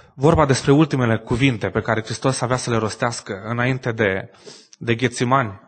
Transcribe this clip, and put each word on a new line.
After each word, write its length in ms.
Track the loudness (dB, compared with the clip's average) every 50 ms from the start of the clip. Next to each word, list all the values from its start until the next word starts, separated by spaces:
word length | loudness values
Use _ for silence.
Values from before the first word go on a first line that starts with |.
| -20 -20 _
vorba 320 | 0 2 4 4 6 4
despre 260 | 4 2 2 4 4 4
ultimele 460 | 6 4 4 2 0 2 2 0 0
cuvinte 520 | -2 -2 -2 0 2 2 0 0 -2 -2
pe 100 | -2 -2
care 220 | -2 0 -2 -2 -2
Hristos 380 | -6 -8 -4 -2 -2 -2 0
avea 160 | -2 -2 -2
să 140 | -2 -2 -2
le 60 | -2
rostească 640 | -2 -2 -2 -4 -4 -4 -4 -4 -6 -8 -10 -10 -10 -8
înainte 480 | -6 -4 -2 -2 -2 -2 -2 -4 -4 -2
de, 380 | 0 0 0 0 -2 -4 -10 -16 -20 -20 -20 -20 -20 -20 _ _ _
de 160 | -4 -2 -2
Ghețimani, 640 | 0 0 -2 -2 -2 0 2 2 2 0 -2 -6 -10 -16